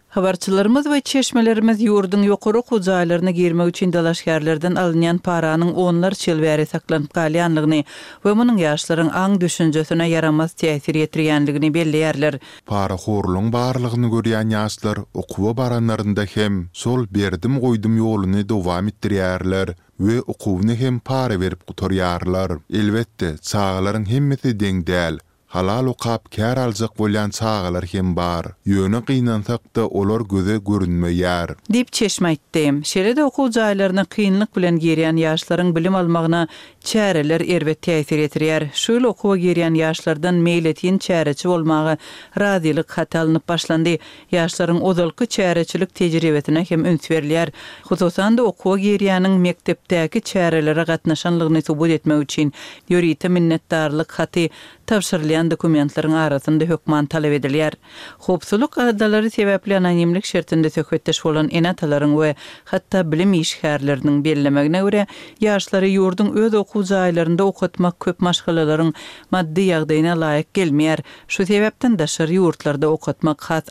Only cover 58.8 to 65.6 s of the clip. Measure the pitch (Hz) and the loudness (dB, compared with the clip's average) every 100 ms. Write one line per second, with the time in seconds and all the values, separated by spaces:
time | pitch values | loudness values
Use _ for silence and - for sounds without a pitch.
58.8 | 247 208 214 214 220 - 202 196 202 196 | 0 2 2 2 0 0 0 0 0 0
59.8 | 180 175 170 180 - 180 - 160 156 160 | 2 2 2 0 -2 -4 0 0 0 0
60.8 | 147 160 - 156 165 151 156 170 170 180 | -2 -2 -2 -2 0 0 0 0 0 0
61.8 | 156 147 147 147 156 143 - - - 185 | 0 2 2 2 2 -2 -10 -20 -6 -6
62.8 | - 190 165 156 196 180 156 - 156 147 | 0 0 0 2 2 2 0 -2 -2 0
63.8 | 139 135 143 143 156 143 143 143 147 180 | 0 0 2 2 2 2 2 2 2 2
64.8 | 196 208 202 - - - 214 202 | 2 0 -2 -6 -18 -2 0 0